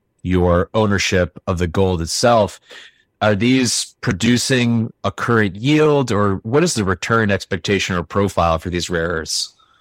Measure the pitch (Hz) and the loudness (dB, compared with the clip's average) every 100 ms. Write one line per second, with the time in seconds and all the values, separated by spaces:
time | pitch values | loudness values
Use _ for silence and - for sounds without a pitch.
0 | _ _ 90 90 87 87 92 110 104 98 | _ _ -2 2 4 2 0 0 0 0
1 | - 92 87 - - 85 87 98 95 87 | 0 0 -2 -4 -6 -4 -2 0 0 0
2 | 80 - 120 117 98 - _ - - _ | -4 -2 2 2 2 -4 _ -20 -20 _
3 | _ - 107 101 120 131 120 - - _ | _ -2 0 2 2 2 2 -2 -6 _
4 | 120 92 113 120 - 127 120 117 110 _ | -6 -2 0 0 0 0 0 0 -2 _
5 | 101 - - 113 101 98 131 151 151 143 | -8 -6 0 2 2 0 0 2 4 2
6 | 123 101 101 95 110 139 175 113 95 90 | 0 0 0 -2 0 0 0 0 -2 -2
7 | - 113 104 95 - 95 - 98 - 90 | 0 2 2 0 -2 -8 -2 -2 0 -4
8 | 80 101 101 - 85 82 92 87 82 85 | -2 -2 -2 0 0 0 -2 -6 -4 -4
9 | 85 82 76 - - _ _ _ | -2 -4 -6 -6 -8 _ _ _